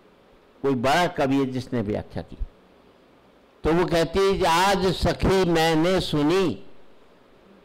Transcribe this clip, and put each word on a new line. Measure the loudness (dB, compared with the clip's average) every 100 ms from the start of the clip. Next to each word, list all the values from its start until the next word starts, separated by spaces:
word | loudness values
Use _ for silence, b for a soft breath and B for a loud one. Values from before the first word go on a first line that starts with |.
| -20 _ _ -20 _ -6
कोई | -2
बड़ा | 0 0 0 0
कवि | -2 0 0
है | -2
जिसने | -4 -6 -4
व्याख्या | -4 -6 -8 -12
की। | -12 -10 -10 -10 -20 -20 -20 _ _ _ _ _ _ _
तो | 0
वो | 0 2
कहती | 0 0 0
है, | 2 2 2
"आज | 2 2 2 0
सखी | 0 -2 0 0 2 2
मैंने | 2 2 2 2 0
सुनी | 0 0 2 2 0 -4 -12 -20 -20 -20 -20 -20 -20 -20 -20 -20